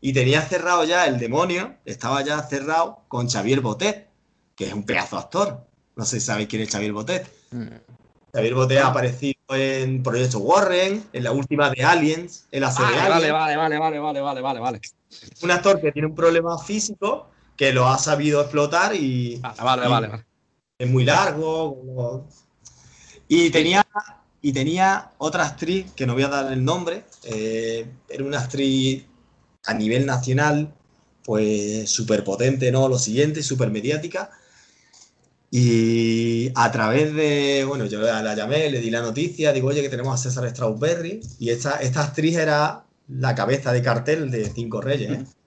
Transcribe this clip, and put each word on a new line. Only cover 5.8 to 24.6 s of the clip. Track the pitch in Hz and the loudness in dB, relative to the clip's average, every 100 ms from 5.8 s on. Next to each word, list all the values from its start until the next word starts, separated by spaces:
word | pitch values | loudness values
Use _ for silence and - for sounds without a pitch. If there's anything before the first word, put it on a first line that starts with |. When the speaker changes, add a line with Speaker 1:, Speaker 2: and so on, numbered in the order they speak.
| _ - | _ -8
Speaker 1:
No | 110 | -6
sé | 120 | -4
si | 123 | -2
sabéis | 104 104 | -4 -2
quién | 110 | -4
es | 107 | -4
Xavier | 104 104 | -2 -4
Botet. | 104 110 180 185 _ _ | -4 -4 -6 -6 _ _
Speaker 2:
Mm. | 123 113 117 _ 120 _ _ _ | -12 -12 -14 _ -20 _ _ _
Speaker 1:
Xavier | - 110 | -2 0
Botet | 127 131 131 | 2 4 4
Speaker 2:
Ah. | 135 | 4
Speaker 1:
ha | |
aparecido | 131 123 127 139 139 _ 135 | 2 0 -2 -6 -6 _ -2
en | 135 135 131 131 | -2 -2 -2 -2
Proyecto | 127 117 127 120 | -2 0 0 0
Warren, | 104 185 196 180 190 208 214 | 4 4 4 2 0 -2 -6
en | 123 | -6
la | 123 | -2
última | 131 135 147 147 | -2 -2 2 2
de | 127 | 2
Aliens, | 139 170 151 156 175 - _ | 4 4 4 0 -6 -16 _
él | 135 | -2
hace | 139 127 | -2 0
Speaker 3:
Vale, | 123 127 | 2 2
Speaker 1:
de | |
Speaker 3:
vale, | 185 165 | 4 4
Speaker 1:
Alien. | 156 | 2
Speaker 3:
vale, | 156 156 151 | 2 0 0
vale, | 160 151 | 0 0
vale, | 156 151 | -2 -2
vale, | 147 143 | -4 -4
vale, | 139 135 | -4 -4
vale, | 131 127 | -4 -4
vale. | 123 110 - _ _ - - - | -4 -6 -10 _ _ -20 -20 -8
Speaker 1:
Un | 170 | 0
actor | 180 185 196 | 2 4 4
que | 156 | 2
tiene | 147 156 | -2 -4
un | 156 | 2
problema | 165 165 165 165 | 4 4 0 -4
físico, | - 208 208 202 202 277 - _ _ - | -4 -4 -4 -4 -4 -4 -8 _ _ 0
que | 135 | 2
lo | 127 127 | 4 4
ha | 135 | 2
sabido | - 147 151 147 | 2 0 2 2
explotar | 143 147 147 170 196 208 | 2 2 2 2 2 0
y | 139 127 120 120 | -2 0 -2 -6
Speaker 3:
Vale, | 123 107 | -10 -4
vale, | 117 127 123 | 0 2 4
Speaker 1:
y | |
Speaker 3:
vale, | 123 110 | 2 0
vale. | 110 - _ _ _ _ _ | -8 -14 _ _ _ _ _
Speaker 1:
es | 123 | 0
muy | 131 | 4
largo, | 123 175 196 151 160 160 160 135 | 4 4 2 0 -2 -2 -4 -6
como | 127 127 120 135 139 - _ _ - _ - - - - _ | -12 -6 -6 -6 -12 -20 _ _ -20 _ -20 -20 -20 -20 _
y | 160 170 | 4 6
Speaker 3:
Sí. | |
Speaker 1:
tenía, | 160 160 190 208 208 - - _ _ | 4 4 4 2 -2 -10 -18 _ _
y | 147 | -2
tenía | 135 | 0